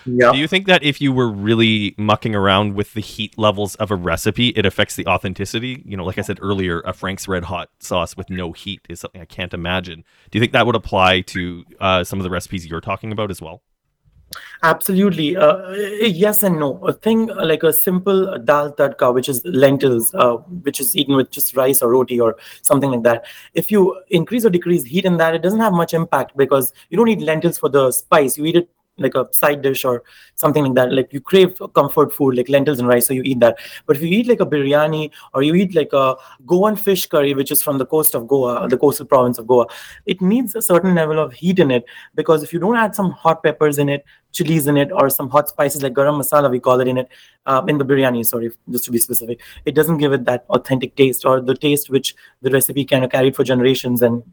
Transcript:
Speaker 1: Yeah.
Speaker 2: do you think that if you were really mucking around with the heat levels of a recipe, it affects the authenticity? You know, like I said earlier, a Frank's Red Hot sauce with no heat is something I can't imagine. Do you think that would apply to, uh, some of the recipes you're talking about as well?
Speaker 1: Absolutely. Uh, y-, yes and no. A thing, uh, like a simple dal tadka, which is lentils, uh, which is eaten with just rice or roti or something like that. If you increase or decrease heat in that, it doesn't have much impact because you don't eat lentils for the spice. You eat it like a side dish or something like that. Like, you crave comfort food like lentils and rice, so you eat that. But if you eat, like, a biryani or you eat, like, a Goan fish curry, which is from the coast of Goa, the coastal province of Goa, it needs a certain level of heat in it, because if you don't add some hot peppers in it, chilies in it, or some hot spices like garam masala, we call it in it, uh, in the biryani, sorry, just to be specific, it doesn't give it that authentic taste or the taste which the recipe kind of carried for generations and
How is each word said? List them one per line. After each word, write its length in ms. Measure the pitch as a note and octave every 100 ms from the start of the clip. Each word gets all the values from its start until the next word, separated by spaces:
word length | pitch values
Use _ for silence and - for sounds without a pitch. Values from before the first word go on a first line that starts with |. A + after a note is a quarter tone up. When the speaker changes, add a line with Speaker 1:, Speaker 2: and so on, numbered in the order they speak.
| -
Speaker 1:
Yeah. 260 | B2 B2
Speaker 2:
do 60 | C3
you 100 | D3+
think 200 | F#3+ G3
that 160 | F3+
if 180 | D3 C3+
you 100 | C#3
were 180 | B2+ A#2+
really 680 | G2+ G#2 A2+ A2+ A2 G2+ -
mucking 360 | G#2 G#2+ A#2 G#2
around 400 | G2 G2 G#2 G2+
with 180 | G2+
the 80 | G#2+
heat 360 | - - G#2+ -
levels 380 | G#2+ G2+ G2+ -
of 140 | G2+
a 40 | G2+
recipe, 540 | F2 E2 A2 G2+ A#2+
it 160 | A2 G2
affects 300 | - G2+ -
the 100 | -
authenticity? 760 | F#2 G2+ F#2 G2 A2+ B2+ B2+ -
You 120 | G2
know, 80 | F2
like 120 | F#2
I 40 |
said 180 | G2 F#2+
earlier, 380 | G2 G2 F#2 E2
a 120 | F#2
Frank's 340 | - F#2 F#2+ -
Red 160 | F#2 F2
Hot 240 | F2+ E2 _
sauce 360 | - F#2 E2+ -
with 140 | F#2+
no 220 | F#2 F2
heat 280 | E2+ G2+ F#2+ -
is 120 | F2
something 180 | - F#2
I 40 | E2
can't 280 | - F2+
imagine. 520 | F2 E2+ F#2 F2+ E2 _ _ _
Do 60 | G#2
you 40 |
think 120 | A#2
that 120 | B2 A#2
would 100 | A2+
apply 460 | - G2+ F#2 F#2
to, 440 | F#2 G2 F2+ F2 - -
uh, 220 | G2 F#2 G#2
some 140 | G2
of 40 |
the 60 | F#2
recipes 360 | F2+ - F#2+ D#2+
you're 120 | E2
talking 320 | G#2 G2 A2
about 200 | G#2+ G#2
as 100 | F2+
well? 220 | D#2+ E2+ _ _ _ _ _ _ _ - - -
Speaker 1:
Absolutely. 720 | E3 D3+ - F#3+ G3+ D#3+ D3+ F3+
Uh, 200 | D3+ F#3+ F#3
y-, 420 | G3 G3+ G#3 A#3
yes 300 | E3 G#3 G#3
and 160 | G3 D#3+
no. 180 | C#3+ E3+ -
A 60 |
thing, 380 | - A3 A3+ A3+
uh, 140 | F#3+ E3
like 180 | D#3
a 80 | D#3+
simple 680 | D3+ G3 F3+ F#3 F#3+ F#3+ B2+
dal 340 | A#2 D3 D3
tadka, 400 | D3 C#3 A#2+ C3
which 160 | B2 B2+
is 120 | C3 F3+
lentils, 680 | B2+ C#3 C3+ C#3 A#2 A2 F#3
uh, 180 | B2 A#2 - -
which 160 | C#3+ -
is 160 | C3 D3
eaten 180 | C#3 C#3
with 160 | B2
just 240 | - - B2+
rice 260 | C3 C#3
or 80 | B2
roti 280 | B2+ B2 A#2+
or 160 | A2+ - - -
something 300 | - C#3+ C#3
like 120 | A#2+
that. 220 | A2+ - - - -
If 180 | E3 -
you 300 | G#3 F#3 - -
increase 360 | F3+ D#3 A#3+ A3
or 40 |
decrease 340 | F3 E3+ F3
heat 220 | B2+ E3+ F#3+
in 120 | E3+
that, 180 | E3 E3
it 60 |
doesn't 180 | F3 A3
have 120 | A3
much 200 | F3+ E3
impact 420 | E3 D#3+ C#3 B2 -
because 380 | C3 C#3 B2+ - _
you 80 | F3
don't 100 | A3+
eat 140 | G3
lentils 360 | D3+ D#3 E3 -
for 120 | D3
the 220 | C#3 C3
spice. 460 | B2 - E3+ C3+ -
You 80 | D#3
eat 100 | E3+
it 120 | F3 _ _ -
like 140 | C3+
a 180 | C3 B2
side 300 | - D3+ D3
dish 240 | C3+ C3+ C3
or 180 | A#2+ - - _
something 300 | - D#3 D3
like 100 | C#3
that. 180 | B2+ B2+
Like, 220 | C3+ B2+
you 80 | C#3
crave 400 | - F#3+ F#3 - G3 -
comfort 360 | C#3 - C#3+
food 240 | - C3+ B2
like 140 | B2
lentils 300 | C#3 C#3 C3
and 80 | A#2+
rice, 180 | B2 A#2+
so 80 |
you 80 | C3
eat 160 | C3+ B2+
that. 180 | A#2 - - - -
But 100 | C#3
if 60 |
you 60 | E3
eat, 160 | G3 A#3+
like, 120 | A3
a 60 | E3
biryani 640 | D3 C#3 D3 D#3 D#3 D3+ - - C3+
or 80 |
you 100 | D3
eat, 220 | F3 F#3+ E3+
like, 180 | C#3+
a 220 | C#3+ C3 C3 - - B2+
Goan 280 | F3+ G#3 G#3
fish 300 | G3 F#3 -
curry, 300 | D#3+ C#3+ C#3
which 160 | C3+
is 100 | D3
from 160 | - C3+
the 80 | C3
coast 300 | D#3 D3+ C#3
of 120 | A#2
Goa, 400 | C#3 B2 A#2+ A#2+
the 80 | B2+
coastal 300 | D3 C3+ C#3
province 320 | C3+ B2 B2
of 80 | A2+
Goa, 220 | B2+ A#2 - - - -
it 120 | F#3
needs 360 | F3+ A#3+ A#3 A3+
a 80 |
certain 320 | - F3 F#3 F3
level 240 | D#3 D#3
of 120 | D3
heat 280 | - E3+ F#3
in 100 | D3
it, 160 | B2 - - - -
because 260 | D#3 D#3+
if 100 | D3
you 60 | E3
don't 160 | F3+ A#3+
add 200 | G#3+ G#3+
some 160 | F#3
hot 320 | C#3+ E3 D#3+
peppers 340 | D#3 - D3+ C#3+
in 100 | C#3+
it, 160 | C#3+ - _ _
chilies 340 | - D3+ D#3+ C#3+
in 100 | C#3+
it, 140 | C#3+
or 180 | - C3+
some 200 | - C3+
hot 180 | D3 D3
spices 340 | - C#3+ C#3+
like 120 | C#3
garam 260 | B2 C#3 D3+
masala, 300 | C3+ D3+ C#3
we 100 | B2
call 200 | B2+ B2+
it 80 | B2+
in 100 | B2+
it, 100 | B2+ - _ _ -
uh, 180 | C3 C3+
in 100 | D3+
the 80 | C3
biryani, 400 | C#3 C3 A#2+ A2+
sorry, 260 | A#2+ A#2 - -
just 140 | B2
to 80 | -
be 60 | A#2+
specific, 420 | - A#2+ A#2 A#2+ - - -
it 80 |
doesn't 240 | C#3 D#3 D#3+
give 120 | D3
it 140 | C3+ B2
that 200 | B2 -
authentic 460 | B2 - C3 B2+ -
taste 300 | C3+ B2 C3+
or 140 | C3
the 160 | B2 C3
taste 340 | D3 C#3+ -
which 240 | C3 - - - _
the 100 | B2+
recipe 320 | C3+ B2+ C3+
kind 200 | C3+ C3+ B2+
of 60 |
carried 240 | C3+ C3+ C3+
for 80 |
generations 580 | B2 B2+ B2+ B2+ B2+ A#2+
and 200 | A#2 A#2+ -